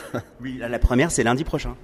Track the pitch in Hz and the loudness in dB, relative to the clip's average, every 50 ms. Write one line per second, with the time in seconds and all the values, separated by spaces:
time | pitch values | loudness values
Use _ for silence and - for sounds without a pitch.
0 | - - - 120 - - - - 123 135 127 127 113 117 120 113 - - 123 123 | -2 -4 -8 -8 -8 -8 -18 -14 -12 -12 -10 -8 -8 -6 -4 2 2 4 4 4
1 | 139 170 - - 117 113 123 131 160 - - 127 - - 127 - | 4 4 4 2 4 4 2 2 0 -2 -4 -4 -4 -6 -8 -10